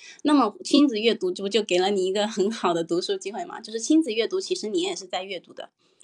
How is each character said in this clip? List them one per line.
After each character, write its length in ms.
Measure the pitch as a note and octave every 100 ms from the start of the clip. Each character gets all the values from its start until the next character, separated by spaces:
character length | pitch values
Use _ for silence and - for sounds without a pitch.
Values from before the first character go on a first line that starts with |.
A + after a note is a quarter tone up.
| - -
那 100 | C#4+
么 200 | D4 A3 F#3 -
亲 200 | - C#4+
子 140 | G#3+
阅 160 | A3+ G#3+
读 160 | F#3
就， 160 | F3+ G3
就 160 | A3
给 160 | G#3 F3+
了 100 | F#3
你 140 | G3+ F#3
一 60 |
个 160 | G3 G#3
很 240 | G#3+ F#3+
好 220 | A3+ F#3
的 100 | E3+
读 160 | E3 F3
书 160 | F#3 G4+
机 160 | -
会 140 | G#3+ F3
嘛， 160 | -
就 100 | A3
是 80 | A3+
亲 240 | - D#4
子 100 | D#4
阅 140 | A3 A3
读 140 | F#3+
其 120 | F#3+
实 140 | F3+ G#3
你 140 | F#3+
也 120 | F#3+
是 120 | F3 F#3
在 180 | F#3
阅 160 | G3 F3+
读 140 | -
的， 160 | - - _ _ _